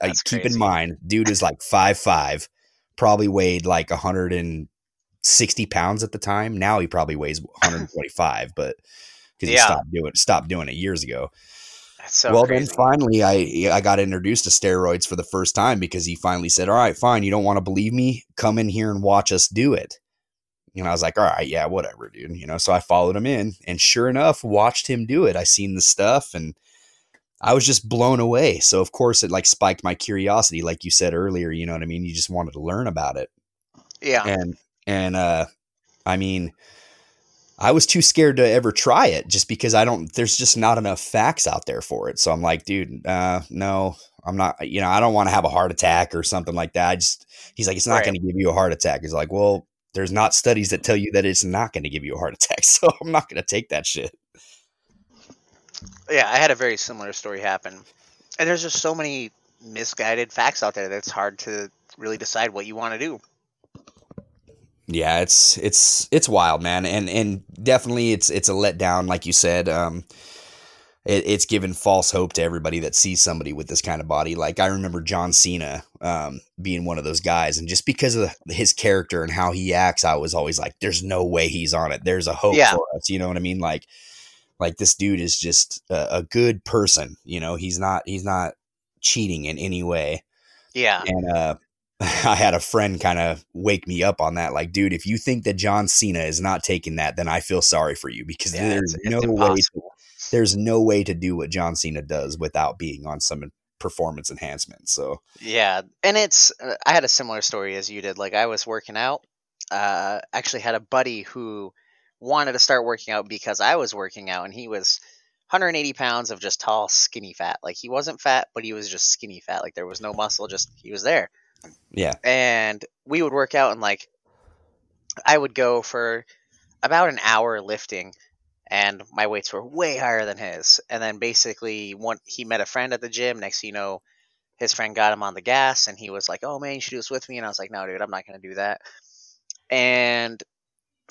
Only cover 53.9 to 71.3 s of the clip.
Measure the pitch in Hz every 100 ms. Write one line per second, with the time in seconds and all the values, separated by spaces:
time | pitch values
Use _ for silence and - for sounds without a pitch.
53.9 | 78 64 _ _ _ - _ _ _ _
54.9 | _ _ _ - - _ _ _ - -
55.9 | - - 147 107 127 151 120 127 107 -
56.9 | 113 101 101 107 98 101 95 95 95 98
57.9 | _ _ _ _ - 165 175 165 - 160
58.9 | 160 151 139 113 _ _ _ 113 110 113
59.9 | - 110 113 120 - 120 - 104 104 95
60.9 | 101 - - 101 101 - 104 101 _ _
61.9 | - 110 107 110 113 113 101 101 110 117
62.9 | 113 151 123 _ _ _ _ _ - -
63.9 | _ _ - - _ _ _ _ _ -
64.9 | 82 78 82 90 - - - 104 - -
65.9 | - - 151 - 101 85 78 87 90 92
66.9 | 101 95 101 107 98 - - 113 127 120
67.9 | 120 117 104 - 92 - 95 101 85 92
68.9 | 90 90 90 85 87 87 87 87 82 85
69.9 | 85 - - - - - - - _ _
70.9 | _ - 101 90